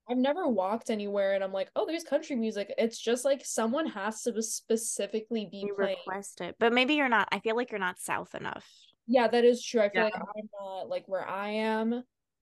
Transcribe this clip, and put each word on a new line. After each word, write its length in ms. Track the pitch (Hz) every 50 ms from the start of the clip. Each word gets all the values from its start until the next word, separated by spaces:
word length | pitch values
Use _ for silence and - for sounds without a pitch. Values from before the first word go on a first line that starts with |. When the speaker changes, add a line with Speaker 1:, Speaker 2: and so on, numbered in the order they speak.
| _ 226
Speaker 1:
I've 80 | 247
never 300 | 254 254 277 294 381 359 285
walked 400 | 226 190 180 190 214 233 - -
anywhere 420 | 226 208 208 202 202 202 196 196 196
and 80 | 196 196
I'm 100 | 190 190
like, 180 | 190 185 - _
"Oh, 100 | - 427
there's 160 | 359 320 330 330
country 300 | - 269 311 320 - 294
music." 360 | 233 226 220 196 202 202 - -
It's 220 | - 208 226 226 -
just, 260 | - 226 240 240 -
like, 200 | 277 285 269 -
someone 420 | - - 247 220 226 254 311 320
has 360 | 247 - 208 196 214 226 - -
to 180 | 247 208 220 220
specifically 1040 | - - - - - 226 226 - - - - 202 202 - 220 220 - 240 220 208
be 200 | 165 202 196 196
Speaker 2:
You 80 | 202 202
Speaker 1:
playing. 200 | 196 196 196 190
Speaker 2:
request 440 | 175 175 190 190 202 202 - - -
it, 140 | 180 175 - -
but 140 | 220 233 233
maybe 220 | 247 254 247 302
you're 120 | 294 277 254
not, 180 | 233 208 190 -
I 80 | - 202
feel 160 | - 226 220
like 140 | 240 240 -
you're 80 | 220 202
not 200 | 190 180 180 -
South 340 | - - 139 - 175 - -
enough. 340 | - - - - - - - - - - _ _ _ _
Speaker 1:
Yeah, 200 | 226 240 254 233
that 160 | 226 233 240 240
is 200 | 240 247 233 -
true. 180 | - - 226
I 80 | 208 202
feel 140 | 202 185 185
Speaker 3:
Yeah. 0 |
Speaker 1:
like 120 | 214 208 185 190 196 208
I'm 140 | 214 214 - - 202
not, 300 | 196 190 190 185 170 160
like, 180 | 180 180 -
where 200 | - 190 180 -
I 220 | - 180 196 202 208
am, 540 | 208 220 220 220 220 220 220 226 240 247 247 - _ _ _ _ _ _